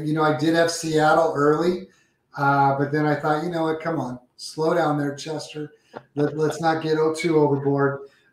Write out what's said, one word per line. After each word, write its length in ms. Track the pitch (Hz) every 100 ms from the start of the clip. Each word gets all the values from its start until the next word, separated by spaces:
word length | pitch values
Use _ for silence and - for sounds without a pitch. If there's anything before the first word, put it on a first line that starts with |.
you 100 | 151
know, 80 | 160
I 160 | 156 139
did 160 | 160
have 160 | 165 165
Seattle 640 | - 160 156 151 160 160 143
early, 520 | 147 156 175 180 - _ _ _ _ -
uh, 400 | 143 139 135 135
but 140 | 139
then 160 | 151 151
I 80 | 143
thought, 280 | 156 151
you 60 | 175
know 140 | 165
what, 180 | 160 156
come 180 | 165 156
on, 200 | 123 123 - _
slow 380 | - 156 160 170
down 240 | 151 147
there, 160 | 143 -
Chester. 560 | 156 151 - 151 151 - _ - -
Let, 240 | 143 147 151
let's 240 | 151 -
not 220 | 165 160
get 160 | 156 156
oh 160 | 160 156
two 240 | 175 156
overboard. 680 | 143 135 139 139 139 139 - _ _